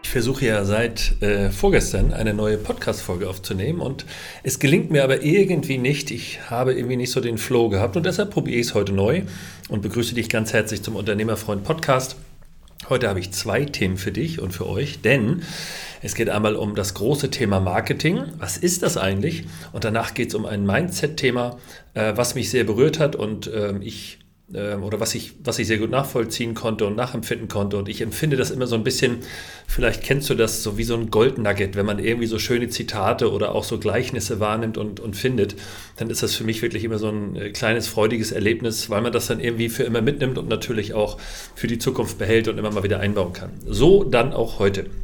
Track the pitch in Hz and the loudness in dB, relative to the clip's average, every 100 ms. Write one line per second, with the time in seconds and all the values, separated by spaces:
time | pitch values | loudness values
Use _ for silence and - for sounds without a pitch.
0 | - 131 117 135 120 107 98 104 117 - | -2 0 0 2 2 2 2 2 0 2
1 | - - 104 101 98 - 202 139 - 98 | 2 4 2 4 2 4 4 6 4 2
2 | 104 - 110 104 107 104 - 247 - 110 | 2 4 0 2 2 0 -2 -4 -2 -4
3 | - 90 95 95 - 95 113 170 131 139 | -4 -4 -4 -6 -4 -2 -2 -2 -4 -6
4 | - - - - 135 - 143 170 160 147 | -10 -14 -14 -8 -4 2 4 4 4 4
5 | 135 131 147 196 185 170 - 131 123 143 | 4 4 4 4 6 2 0 0 2 0
6 | - 120 - - - 120 131 120 120 127 | -4 -8 -8 -12 -6 0 0 0 0 -2
7 | 123 131 117 110 - 123 117 98 101 170 | 0 0 0 -2 2 4 4 4 2 2
8 | 180 175 196 - 131 120 117 107 98 98 | 0 0 0 0 0 0 2 0 2 2
9 | 101 165 190 - - - - 107 104 117 | 2 2 -2 -10 -14 -16 -6 -4 -2 -2
10 | 117 120 107 113 107 117 107 107 - 107 | -2 -2 -2 0 2 0 0 -4 -4 -4
11 | 104 101 110 107 - 101 98 160 - 131 | -2 0 0 -2 -2 -4 -2 -2 2 2
12 | 127 - - - - - - - - 127 | 0 -10 -16 -20 -20 -20 -20 -18 -2 0
13 | 110 95 90 - 110 104 143 - 95 95 | 2 0 -4 -6 -2 0 0 0 0 0
14 | 104 - 160 - 92 - 92 98 143 - | -4 -2 -4 -4 -6 -4 -4 -2 -4 0
15 | 107 139 107 175 - - - - - - | 2 4 4 0 -4 -10 -10 -10 -12 -10
16 | - 98 107 104 107 107 104 107 98 - | -8 -2 0 2 2 2 -2 -2 -4 0
17 | 107 147 139 - 110 98 92 92 - 135 | 0 2 0 0 2 2 2 0 0 0
18 | 156 214 277 - - - 175 - - - | 2 0 -4 -8 -8 0 0 2 0 2
19 | 95 98 139 165 - - - - 113 113 | 0 0 -2 -4 -10 -14 -10 -4 0 0
20 | 110 - 120 107 107 104 101 107 180 - | -2 -4 -2 -2 -2 0 2 2 0 -2
21 | 147 156 131 120 123 123 - - - - | -2 2 0 2 -2 -6 -18 -20 -10 -2
22 | 110 104 123 131 - 127 110 107 151 156 | 0 2 0 0 0 2 2 4 4 4
23 | 147 - 107 104 - 110 104 98 104 - | 0 0 -4 -4 -6 -4 -2 -4 -6 -10
24 | - - _ _ _ - 104 101 98 107 | -14 -18 _ _ _ -6 -4 -4 -4 -2
25 | 113 120 - - - 110 107 110 113 127 | -2 -4 -8 -8 -4 -2 0 2 2 0
26 | 143 127 110 - 117 113 117 107 104 104 | 0 -2 -2 -2 -4 -2 -2 0 0 0
27 | 123 120 - 107 110 104 101 101 101 107 | -2 -4 -4 -6 -4 -2 0 -2 -4 -4
28 | 110 - 156 131 120 127 123 113 110 127 | -4 -2 0 2 0 -2 0 0 0 2
29 | 127 120 - - - - - - 120 110 | 0 0 -8 -14 -14 -14 -4 0 0 0
30 | - 139 - 113 110 - 110 101 113 117 | 0 0 2 2 2 2 -4 -2 -2 -2
31 | 110 107 127 - 104 98 95 98 101 101 | 0 4 4 4 0 0 0 0 0 0
32 | 110 120 117 110 - 120 120 - 92 107 | 0 0 0 -2 0 0 0 -4 -6 0
33 | 98 120 113 98 104 104 - 113 104 107 | 0 2 2 2 0 0 -2 -2 0 0
34 | 127 117 - 107 107 110 113 110 107 98 | 0 -4 -4 0 0 0 -2 -2 -6 -6
35 | 117 95 131 123 98 - - - - - | -8 -2 0 2 0 -2 -14 -16 -18 -8
36 | 113 113 113 - 110 110 113 110 113 107 | -4 -2 -2 0 -2 -2 -2 -2 -2 -2
37 | 107 107 101 92 101 101 117 117 113 - | -2 -2 -4 -6 -6 -2 0 0 0 2
38 | 107 117 107 - 104 117 117 107 - 104 | 4 4 0 2 2 2 0 -2 -2 0
39 | 120 117 - 113 120 113 117 - 123 117 | 2 0 0 0 0 0 0 0 2 4
40 | 110 - 135 131 110 110 - 110 101 110 | 2 2 0 -2 -2 -2 0 -2 0 0
41 | 104 - - - - - 113 113 139 123 | 0 -2 -12 -12 -14 -6 -2 0 0 0
42 | 107 - 104 113 117 104 107 104 98 101 | -2 -2 4 4 4 -2 -2 0 0 0
43 | 101 101 87 - - - - 104 147 196 | 2 2 0 -4 -10 -10 -4 6 8 8
44 | 131 120 127 - 113 - 101 98 - - | 8 4 2 0 -2 2 2 2 -4 -4